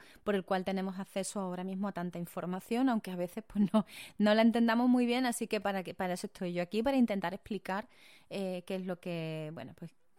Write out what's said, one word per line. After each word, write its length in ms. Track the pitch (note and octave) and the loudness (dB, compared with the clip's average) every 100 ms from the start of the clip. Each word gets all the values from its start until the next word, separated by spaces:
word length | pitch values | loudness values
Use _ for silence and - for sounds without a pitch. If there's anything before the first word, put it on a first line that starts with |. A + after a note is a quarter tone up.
| - - | -10 -8
por 100 | - | -2
el 120 | G3+ - | -2 0
cual 180 | F#3 | -2
tenemos 340 | F#3 F#3+ F#3+ F#3 | 0 -2 -2 -6
acceso 420 | G3 G3 F#3+ G#3 | -6 -6 -6 -4
ahora 220 | F#3 F3+ | -4 -4
mismo 260 | F#3 F#3+ G3+ | -6 -4 -4
a 40 | |
tanta 260 | F3 F3 F3 | -4 -6 -6
información, 720 | F3 F3+ F3 F#3 - A#3 C4 | -8 -6 -4 -4 -2 2 2
aunque 220 | A3+ F#3+ | 2 -2
a 60 | F3+ | -6
veces, 280 | F3+ - - | -6 -8 -4
pues, 240 | G3+ G3+ | 2 4
no, 140 | A3 - - - - | 4 2 -6 -8 2
no 160 | G#3 | 4
la 80 | A3 | 6
entendamos 480 | A3+ A#3+ A#3 A3+ B3 | 6 6 4 4 6
muy 160 | B3 | 6
bien, 220 | A#3+ B3 B3+ | 4 2 0
así 200 | - A3+ | -2 -2
que 140 | G#3+ | -2
para 220 | G3+ G3 | 0 -2
que, 100 | F3+ | -4
para 220 | F3+ F#3 | -4 -2
eso 120 | F3+ G3+ | -2 -6
estoy 280 | - F3+ | -6 -4
yo 80 | F3 | -2
aquí, 200 | F3 G#3+ | -2 0
para 140 | B3+ C4+ | 2 4
intentar 380 | A#3+ G3 E3+ | 4 2 -4
explicar, 520 | G3 - G#3 - F#3+ A#3+ _ - - - | -6 -6 -6 -4 -6 -6 _ -20 -20 -10
eh, 320 | G3 F#3+ F3+ F3 | -6 -4 -6 -6
qué 100 | F#3+ | -6
es 100 | F#3 | -6
lo 120 | F3 | -6
que, 520 | F3+ E3+ D#3+ D#3 D3+ | -6 -6 -4 -6 -8
bueno, 220 | E3 C3 - | -10 -12 -14
pues, 120 | E3 _ _ | -16 _ _